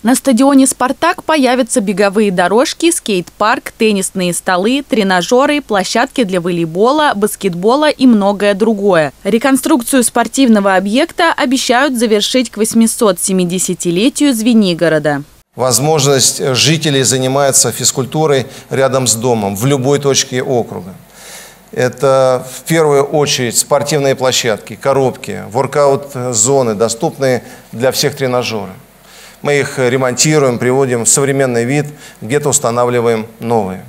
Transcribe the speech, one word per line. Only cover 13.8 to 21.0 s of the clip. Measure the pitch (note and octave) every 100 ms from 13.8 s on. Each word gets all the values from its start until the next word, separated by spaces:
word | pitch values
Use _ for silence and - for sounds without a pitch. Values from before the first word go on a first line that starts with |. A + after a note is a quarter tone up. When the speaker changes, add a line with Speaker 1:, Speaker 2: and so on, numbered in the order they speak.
| F3 E3+ B3 - D4
Speaker 1:
Звенигорода. | A3+ A3 A3+ G3 E3 E3+ D#3 D3+ C#3+ D3 _ _
Speaker 2:
Возможность | - B2+ A#2+ D3 D#3 C#3 C3+ - - C#3+
жителей | B2 B2+ D#3+ D3+ C3+
заниматься | A#2+ C3 C3 C#3 C#3 C3 C3
физкультурой | A2+ B2 - A#2+ D#3+ D#3 C3+ A#2+ - -
рядом | B2+ C3 C3 B2
с |
домом, | A2 B2 A2+ G2+
в | G2
любой | C3 C#3+ B2+ C#3+
точке | C#3 C3 - B2+
округа. | - B2 G#2 G2 F#2 F2+